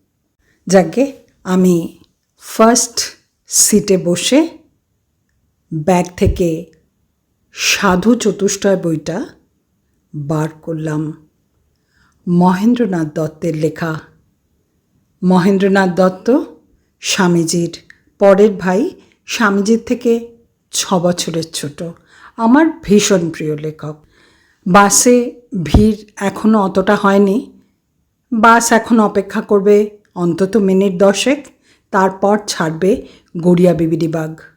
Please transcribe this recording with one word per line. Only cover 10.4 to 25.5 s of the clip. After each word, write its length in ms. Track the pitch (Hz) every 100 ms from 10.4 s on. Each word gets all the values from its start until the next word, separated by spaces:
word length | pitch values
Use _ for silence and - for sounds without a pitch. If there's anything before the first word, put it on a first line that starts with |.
| 156 160
করলাম। 680 | - 160 156 151 156 156 _ _ _ _ _ _ _ _ _ _ -
মহেন্দ্রনাথ 840 | 175 180 185 220 240 220 175 156 160
দত্তের 400 | 156 - 175 156
লেখা। 440 | 156 156 165 156 - _ _ _ _ _ _ _ _ _ _ -
মহেন্দ্রনাথ 720 | 180 185 185 196 196 196 190 170
দত্ত 480 | 185 185 233 285 320 - _ _ _ _
স্বামীজির 800 | - - 180 170 160 175 165 - _ _ _ -
পরের 340 | 196 190 214
ভাই, 360 | 185 185 185 339 - _ _ -
স্বামীজির 540 | - 214 196 202 226 -
থেকে 420 | 247 233 233 233 - _ _ _
ছ 220 | - -
বছরের 500 | 185 175 175 - 165
ছোট। 400 | 160 - 147 - 170 - _ _ - -
আমার 280 | 233 277 320 -
ভীষণ 460 | - 202 202 190 165
প্রিয় 280 | 160 156 151
লেখক। 480 | 156 151 151 151 _ _ _ _ _ _ -
বাসে 760 | 196 202 - 247 247 240 - _